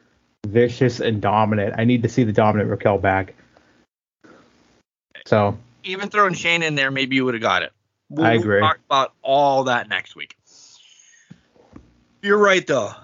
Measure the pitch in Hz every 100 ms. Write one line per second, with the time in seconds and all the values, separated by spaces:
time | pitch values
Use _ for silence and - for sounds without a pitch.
0 | _ _ _ _ 104 107 120 123 127 117
1 | - 107 104 104 107 107 101 - 117 123
2 | 117 - 117 104 107 107 98 104 113 98
3 | 95 95 92 - _ _ _ _ _ _
4 | _ _ _ - _ _ _ _ _ _
5 | _ - - 110 101 107 - _ 190 185
6 | 202 208 196 156 170 170 165 147 135 135
7 | 131 135 127 117 110 92 80 - _ _
8 | - 143 135 117 107 101 104 160 - 139
9 | 131 - - 139 143 135 127 120 107 95
10 | - - 73 - _ - - - _ _
11 | _ _ _ - _ _ _ - - _
12 | _ _ 202 208 202 190 175 139 101 -